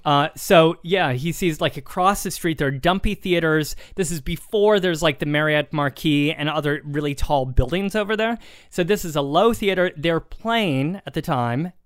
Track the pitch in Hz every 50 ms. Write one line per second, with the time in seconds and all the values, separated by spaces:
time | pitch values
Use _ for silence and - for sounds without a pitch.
0 | - 156 143 143 147 - - - - - 196 165 160 160 170 - - 170 190 185
1 | 175 143 123 127 131 170 151 - 196 170 156 147 175 143 - 147 - - - 185
2 | 180 190 202 196 - 196 - - - 170 160 - 151 139 139 131 - 170 185 196
3 | - 214 196 - - 190 175 170 165 160 156 156 151 - - - - - - -
4 | 190 143 170 151 131 175 170 - - - - 208 202 214 214 202 175 185 165 147
5 | 170 160 143 - 165 147 147 147 156 156 151 151 147 - - 151 143 139 - -
6 | - 156 147 147 143 151 156 - 147 151 147 156 143 147 147 147 - 147 143 151
7 | 151 147 139 - - - 147 139 131 131 127 - 165 - 170 185 196 196 - 214
8 | 208 196 220 208 220 226 233 220 - - - - - - - - 175 165 208 202
9 | - 170 143 151 143 139 147 175 208 233 233 - 220 196 190 180 180 175 - 151
10 | 147 170 165 160 - - - - - 226 233 233 214 175 135 131 135 156 185 196
11 | - - - 160 - - 151 123 120 120 120 135 165 180 - _ _